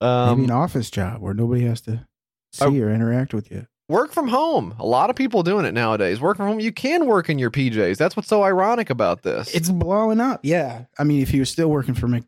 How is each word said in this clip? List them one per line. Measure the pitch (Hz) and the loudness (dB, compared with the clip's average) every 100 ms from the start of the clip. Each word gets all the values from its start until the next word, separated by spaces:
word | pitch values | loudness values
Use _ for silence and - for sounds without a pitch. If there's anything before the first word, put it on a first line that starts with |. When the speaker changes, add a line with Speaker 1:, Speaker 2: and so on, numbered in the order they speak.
Speaker 1:
Um, | 120 123 123 123 | 0 2 2 2
Speaker 2:
maybe | 127 | 2
an | 120 | 0
office | 175 135 107 | 0 -2 -4
job | 104 92 113 | -4 -4 -6
where | 95 104 | -6 -2
nobody | 117 123 120 | 0 0 0
has | 117 | -2
to | - 113 - _ _ _ _ | -6 -8 -10 _ _ _ _
see | - 139 | -2 0
Speaker 1:
I | 139 | 2
Speaker 2:
or | 107 | 2
interact | 110 113 123 135 107 | 0 0 0 -2 -6
with | - | -8
you. | 98 - _ - | -12 -14 _ -2
Speaker 1:
Work | 185 294 | -2 0
from | 339 262 | -2 -2
home. | 254 330 254 90 113 | 0 0 -2 -4 -6
A | 110 | 0
lot | 127 202 | 2 2
of | 247 | 0
people | 262 208 | -2 0
doing | 170 202 123 | 0 0 0
it | |
nowadays. | 110 113 107 92 107 | 0 0 2 0 0
Work | 165 208 | -2 0
from | 202 | -2
home. | 220 | -2
You | 220 | -4
can | - 262 339 277 | -4 -2 2 2
work | 202 170 | 2 2
in | 143 | 0
your | 123 | 0
P | 143 131 | 0 0
Js. | 107 90 98 | 2 0 2
That's | 170 214 | 0 -2
what's | - | 0
so | 214 | 2
ironic | 196 185 202 240 208 | 4 4 2 0 0
about | 123 92 87 | 0 0 0
this. | - - 113 | -2 -4 -4
Speaker 2:
It's | 165 165 | -4 0
blowing | 175 165 208 220 220 | 0 0 0 2 2
up. | 262 - | 0 -2
Yeah. | 139 170 135 117 123 - | 0 0 -2 -8 -10 -2
I | |
mean, | 147 147 | 0 2
if | 127 | 2
he | 135 | 0
was | 127 | 0
still | - 160 | 0 0
working | 147 131 | 0 -2
for | 120 120 | -2 -2
Mc-, | 120 | -2